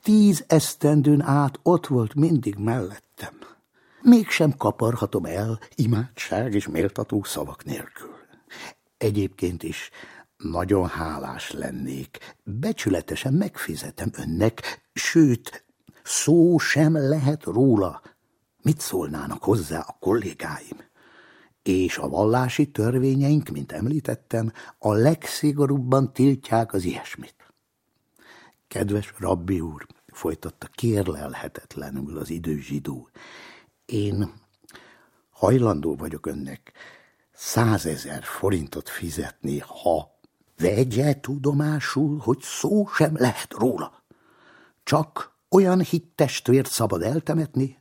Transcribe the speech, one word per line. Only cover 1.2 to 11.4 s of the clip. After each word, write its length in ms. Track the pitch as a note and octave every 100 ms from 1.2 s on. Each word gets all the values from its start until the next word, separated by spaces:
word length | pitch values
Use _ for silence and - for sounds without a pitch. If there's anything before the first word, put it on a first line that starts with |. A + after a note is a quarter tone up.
át 380 | C#3 C#3 C#3 -
ott 240 | - F3 -
volt 260 | B2+ A2
mindig 420 | C#3+ D#3+ D#3 A2 G2
mellettem. 840 | G#2 B2 F#2 - _ - - - - _ _ _ _ _
Mégsem 560 | - A#3+ G3 - D#3 C3+
kaparhatom 680 | G#2 - A2+ A#2+ G#2 G2+ E2
el 340 | F2 G#2+ A2+ - -
imádság 800 | A2+ A2+ B2 - - F#2+ B2
és 140 | G#2 -
méltató 560 | D#2+ G2 - G#2+ G#2
szavak 400 | G2 - C#2+ -
nélkül. 520 | - - - - - - _ _ _ - - - _ _
Egyébként 680 | A2+ G#2 F#2+ - F2+ F2
is 260 | E2 D#2+ - - - - - _
nagyon 500 | D#2 E2+ F#2 G2+ F2
hálás 640 | E2 D#2+ D2+ C2+ B1